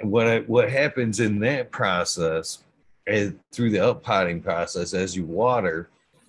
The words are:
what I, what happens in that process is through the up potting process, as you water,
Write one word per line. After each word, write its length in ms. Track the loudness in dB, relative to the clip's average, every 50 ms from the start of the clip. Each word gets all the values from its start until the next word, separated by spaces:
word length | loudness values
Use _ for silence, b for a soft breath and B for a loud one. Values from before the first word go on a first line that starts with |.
what 240 | -4 0 2 2 4
I, 120 | 4 2 2
what 300 | 0 2 4 4 4 4
happens 500 | 2 0 0 0 0 -2 -2 -2 0 0
in 180 | 0 0 2 0
that 300 | 0 0 0 -2 -4 -6
process 880 | -4 -2 0 0 2 0 0 -2 -2 -2 0 0 0 -2 -4 -6 -12 -14 _ _ _ _ _ _ -20 _ -4
is 260 | -2 0 0 0 -2 -6 -10 _ _
through 180 | -4 0 0 2
the 80 | 2 4
up 220 | 4 2 2 0
potting 400 | -2 0 0 2 2 0 -2 -4
process, 500 | -2 -2 -2 -2 -2 -4 -4 -6 -6 -4
as 240 | -2 -2 -2 -2 -4
you 80 | -6 -6
water, 640 | -4 -2 0 2 2 2 2 0 -2 -2 -4 -8 -10 _ _ _ _ _ _ _